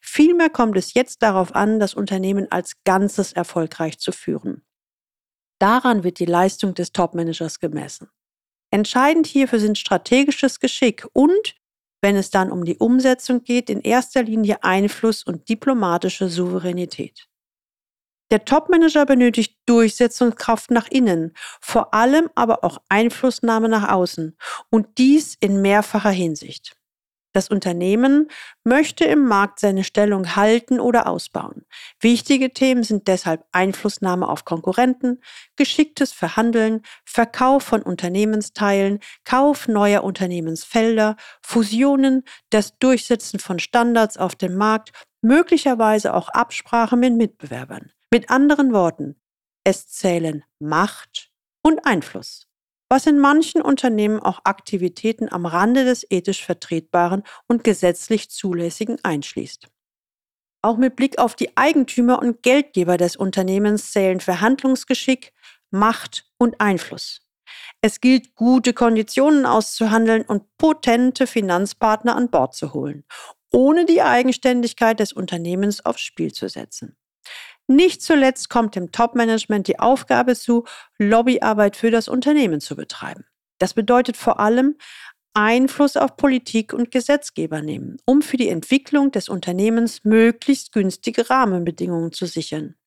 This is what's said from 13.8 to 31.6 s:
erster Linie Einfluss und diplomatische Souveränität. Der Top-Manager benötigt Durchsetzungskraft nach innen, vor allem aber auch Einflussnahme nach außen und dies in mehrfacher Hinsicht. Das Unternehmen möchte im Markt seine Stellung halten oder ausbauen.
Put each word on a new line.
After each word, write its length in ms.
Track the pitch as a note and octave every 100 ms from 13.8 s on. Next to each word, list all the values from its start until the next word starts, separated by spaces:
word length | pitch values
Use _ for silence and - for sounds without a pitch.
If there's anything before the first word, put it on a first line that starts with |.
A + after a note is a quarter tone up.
erster 420 | G#3+ A#3+ B3+ C4
Linie 400 | A3+ A3 G#3 -
Einfluss 580 | - F#3 G3+ - A3+ A3
und 260 | - E3+ -
diplomatische 800 | A3 - B3+ F#3+ E3+ F#3 - F#3+
Souveränität. 1000 | E3+ F3+ F#3 F3+ F3 F3 - - - _ _ _ _ _ _ _ _ _ _ _
Der 140 | G#3+ -
Top-Manager 600 | D4 D#4 F4 D#4+ D4+ C#4
benötigt 540 | C4 B3 A#3 G#3+ _ -
Durchsetzungskraft 1040 | A#3 A3 - A#3+ - A#3+ - - A3 -
nach 160 | A#3+ A3
innen, 440 | C4+ A#3 E3+ D#3+ - - -
vor 320 | - A#3 -
allem 380 | G#3+ A#3+ D4+ E4
aber 300 | - A#3 A3+
auch 160 | F3 - _
Einflussnahme 800 | G3+ A#3 - C4 - A#3 A3 A3+
nach 220 | A3 G3+
außen 440 | F#3+ F3+ - D#3+ - - - -
und 260 | A3+ G#3 -
dies 400 | C4 D4+ - -
in 220 | G3+ G3
mehrfacher 480 | G3 G3+ G#3 G#3 G#3
Hinsicht. 680 | F#3 E3+ D3+ - - - _ _ _ _ _ _
Das 160 | G3 -
Unternehmen 800 | G#3 F3+ F3 F3+ G#3+ C4+ C#4+ D4+ - - _
möchte 420 | A3+ C4+ D4+ - D#4+
im 220 | D#4 C4
Markt 320 | G3+ G3+ -
seine 240 | G#3 F#3+
Stellung 520 | F#3+ - G#3 G3 F3 G3+
halten 440 | G#3 A#3 A#3 B3+
oder 260 | B3 A#3 -
ausbauen. 600 | E3+ - - - -